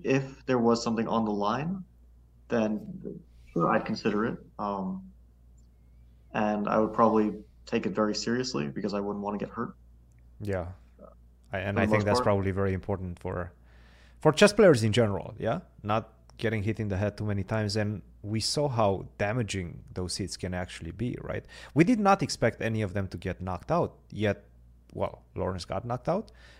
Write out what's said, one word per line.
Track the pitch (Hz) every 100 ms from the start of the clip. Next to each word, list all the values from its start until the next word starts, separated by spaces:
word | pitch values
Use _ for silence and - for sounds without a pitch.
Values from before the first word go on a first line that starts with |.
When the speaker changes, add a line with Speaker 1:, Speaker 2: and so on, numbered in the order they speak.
Speaker 1:
if | 101 135 135 - -
there | 127
was | 117 117
something | 120 113 113
on | 113
the | 110
line, | 104 101 120 160 190 185 - - - - _ -
then | 120 107 107 - - - - - - -
sure, | - 160
I'd | 110
consider | - 113 113 104 117
it. | - - -
Um, | 104 98 95 190 190 - - _ - - - _ - - - - -
and | 117 107 104 104
I | 110
would | 110
probably | - 113 110 107 95 - - -
take | 117 104
it |
very | 98 107
seriously | 104 - 120 131 135 73
because | 82 98
I | 101
wouldn't | 101 101
wanna | 101 104
get | 101
hurt. | - 120 - - - - - - -
Speaker 2:
Yeah. | 101 95 87 92 - - - - - _ -
I, | 98
and | 95 101
Speaker 1:
For |
Speaker 2:
I | 110
Speaker 1:
the |
Speaker 2:
think | 107
Speaker 1:
most | 104
Speaker 2:
that's | 101
Speaker 1:
part. |
Speaker 2:
probably | - 101 95
very | 95 98
important | 92 - 98 92 87
for, | 90 92 85 - - - - - - -
for | 156
chess | 147 202
players | 202 202 131
in | 110
general, | 107 110 95 - -
yeah? | 104 156 - -
Not | 101 110 - - - -
getting | 120 110
hit | 101 107
in | 107
the | 95
head | 104 -
too |
many | 104 101
times. | 92 110 107 107
And | 104 107 - -
we | 101 110
saw | - - 147
how | 120 104 92 - -
damaging | 101 123 107 98 87 - -
those | - 90 -
hits | 95 -
can | 92
actually | 90 92 - 82
be, | 85 120 -
right? | - - - - -
We | 131
did | 170 240
not | 196 196
expect | 143 - 120 -
any | 113 110
of | 104
them | 101 95
to | 87
get | 92 87
knocked | 92 90 -
out, | 170 120 - -
yet, | - 104 - - - - - -
well, | - 95 - -
Lawrence | 101 92 92
got | 87 95 117
knocked | 127 -
out, | 180 226 - - -